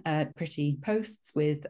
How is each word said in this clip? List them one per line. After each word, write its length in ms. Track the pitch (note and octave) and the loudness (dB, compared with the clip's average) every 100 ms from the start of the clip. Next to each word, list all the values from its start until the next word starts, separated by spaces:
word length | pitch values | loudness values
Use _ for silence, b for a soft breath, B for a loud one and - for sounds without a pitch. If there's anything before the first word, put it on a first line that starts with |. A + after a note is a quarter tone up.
| E3 | 0
uh, 200 | D3+ D3+ | 2 0
pretty 440 | - D#3+ - D3 C#3+ | -2 -6 0 0 0
posts 520 | F3 G#3+ A3 - - | 0 0 -2 -8 -4
with, 320 | - D3+ D3 - | 0 2 2 -2